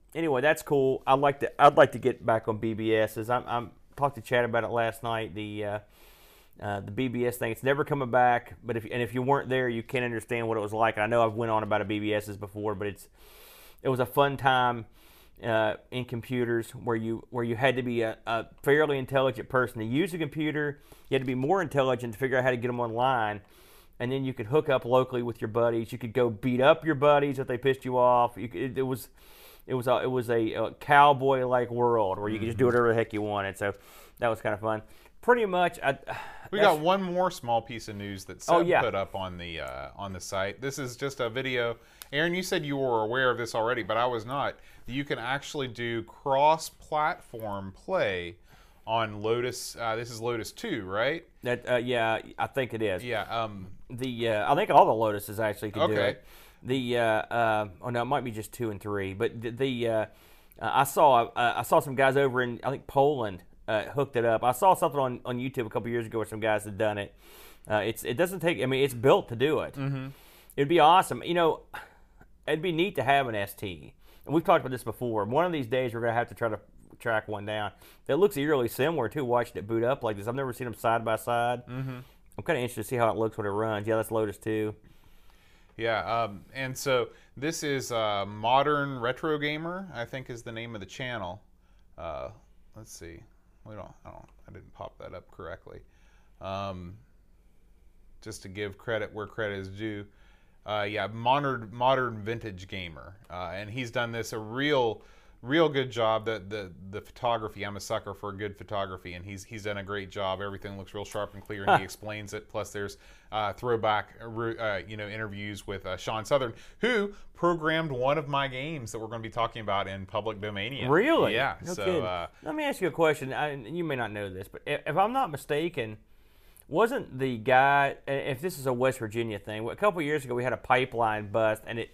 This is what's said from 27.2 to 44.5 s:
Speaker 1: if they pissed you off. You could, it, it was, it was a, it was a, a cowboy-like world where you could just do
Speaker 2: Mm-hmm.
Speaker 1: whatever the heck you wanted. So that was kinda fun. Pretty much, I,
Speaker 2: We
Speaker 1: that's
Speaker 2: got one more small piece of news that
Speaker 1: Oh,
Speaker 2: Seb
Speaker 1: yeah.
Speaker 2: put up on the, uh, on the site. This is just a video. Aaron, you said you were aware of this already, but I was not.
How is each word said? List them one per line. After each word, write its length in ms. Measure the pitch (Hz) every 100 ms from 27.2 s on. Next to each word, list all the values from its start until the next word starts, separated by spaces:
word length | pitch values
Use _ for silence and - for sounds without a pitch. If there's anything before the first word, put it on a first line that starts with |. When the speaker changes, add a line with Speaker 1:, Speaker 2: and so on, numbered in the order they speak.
| 143 135
Speaker 1:
if 80 | 127
they 100 | 120
pissed 260 | 135 131 131
you 140 | 127
off. 340 | 123 123 120 98
You 120 | 113
could, 140 | 85
it, 160 | 131 117
it 20 |
was, 280 | 131 127 - _ - - - - -
it 80 | 131
was 120 | 120
a, 100 | 117
it 80 | 127
was 220 | 127 120
a, 220 | 117 110
a 180 | - 110
cowboy-like 960 | - - 143 147 135 135 135 127 123 120
world 480 | 120 120 117 98 95
where 120 | 104
you 100 | 110
could 80 | 113
just 100 | 107
do 60 |
Speaker 2:
Mm-hmm. 100 | 123
Speaker 1:
whatever 140 | 120 117
the 60 | 113
heck 180 | 110
you 80 | 104
wanted. 380 | 104 104 98 95
So 160 | 101 95 - - - -
that 120 | 120
was 120 | 110
kinda 160 | 110 104
fun. 240 | 110 110 - - - -
Pretty 240 | - 247 208
much, 320 | 180 175 175
I, 160 | 139 262 - - - - -
Speaker 2:
We 80 | 208
Speaker 1:
that's 160 | 208 151
Speaker 2:
got 40 |
one 240 | 156 196
more 260 | 185 175 185
small 320 | - 120 117
piece 280 | 113 117 -
of 60 | 101
news 300 | 101 98 -
that 120 | 92 -
Speaker 1:
Oh, 100 | 170
Speaker 2:
Seb 80 | 175
Speaker 1:
yeah. 140 | 156
Speaker 2:
put 140 | 120 98
up 180 | 95
on 240 | 98 92 90
the, 220 | 85 80
uh, 280 | 67 65 69 69
on 180 | 98
the 60 | 92
site. 400 | - 98 101 101
This 180 | 135 135
is 160 | 127 117
just 240 | 139 131
a 100 | 117
video. 460 | 117 131 123 117 117 - - -
Aaron, 200 | - 170
you 80 | 180
said 220 | 180 185 147
you 120 | 139
were 260 | 135 113
aware 260 | 110 127 127
of 80 | 117
this 160 | 113
already, 300 | 120 113 123
but 140 | 98 110
I 80 | 127
was 200 | 117 107
not. 300 | 139 110